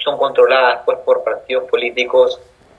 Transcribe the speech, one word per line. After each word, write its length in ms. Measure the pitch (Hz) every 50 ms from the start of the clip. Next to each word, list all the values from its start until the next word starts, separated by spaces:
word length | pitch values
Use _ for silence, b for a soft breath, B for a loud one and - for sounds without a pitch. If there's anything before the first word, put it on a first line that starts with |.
son 140 | - 147 127 120
controladas, 640 | 143 135 127 127 123 131 131 131 127 120 117 - -
pues, 140 | 131 127 -
por 240 | - 131 127 127 -
partidos 440 | - - - - - 127 127 127 -
políticos 720 | 117 120 123 120 120 127 123 123 127 127 127 123 - - - - _ _ _ _ _